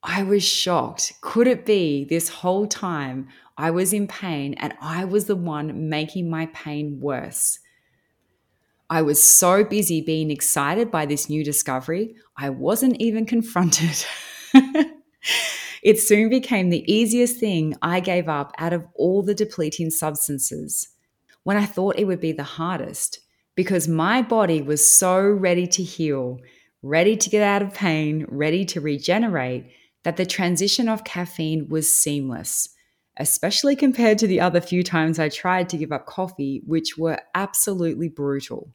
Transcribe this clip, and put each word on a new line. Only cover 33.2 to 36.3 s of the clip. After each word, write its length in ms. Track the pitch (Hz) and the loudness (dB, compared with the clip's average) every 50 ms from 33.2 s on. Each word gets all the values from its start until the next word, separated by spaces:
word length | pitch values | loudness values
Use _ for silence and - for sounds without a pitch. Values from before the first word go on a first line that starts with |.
| 151 156 147 - - 180 202 - - 277 285 | -4 -2 -2 -2 -2 -2 -2 2 2 2 2
compared 440 | 269 - 277 247 - 233 226 214 208 | 4 2 2 2 4 4 4 4 4
to 80 | 220 208 | 2 2
the 120 | 185 165 | 2 2
other 220 | 175 180 165 175 | 2 4 2 2
few 220 | 170 - 180 180 180 | 0 2 0 0 0
times 340 | - - 165 160 160 165 160 | 0 0 0 0 0 0 0
I 120 | 160 151 | -2 -2
tried 380 | 147 - - 185 185 185 180 175 | -2 -4 -2 0 0 0 0 -2
to 80 | 175 160 | -4 -6
give 140 | 156 156 | -6 -4
up 140 | 151 139 - | -6 -8 -8
coffee, 560 | - - - 185 180 | -10 -8 -8 -8 -8